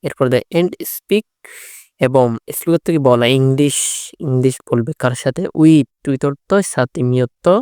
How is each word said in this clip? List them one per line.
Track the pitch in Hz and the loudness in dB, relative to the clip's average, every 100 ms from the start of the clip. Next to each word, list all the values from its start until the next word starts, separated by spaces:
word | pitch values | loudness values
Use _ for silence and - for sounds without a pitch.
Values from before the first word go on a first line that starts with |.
এরপর | 120 - 131 | -10 -2 0
দেয় | 117 - | 0 0
and | 170 175 - | -2 -2 -4
speak, | - - _ 262 - _ - - - - _ _ | -12 -14 _ -4 -4 _ -20 -20 -20 -20 _ _
এবং | 131 131 123 117 - | 0 2 2 -2 -8
স্পিক | - - | -8 -2
অর্থ | 165 - | -2 0
কি, | 160 | 0
বলা, | 135 123 120 | 2 2 2
ইংলিশ, | 131 135 135 143 - - - - - | 2 2 2 0 0 -6 -8 -12 -12
ইংলিশ | 151 127 131 127 - | -4 0 0 -2 -4
বলবে | 120 117 156 | -4 -4 -4
কার | 127 | -4
সাথে, | 127 - 127 | -4 -6 -6
with, | 190 - 156 160 135 _ - | -8 2 6 6 2 _ -6
with | 131 143 | -4 -4
অর্থ | 143 _ | -6 _
সাথে, | 196 190 - 123 - | -2 -2 -4 -4 -2
me | 123 127 | -2 0
অর্থ | 123 _ 170 196 | -2 _ 0 0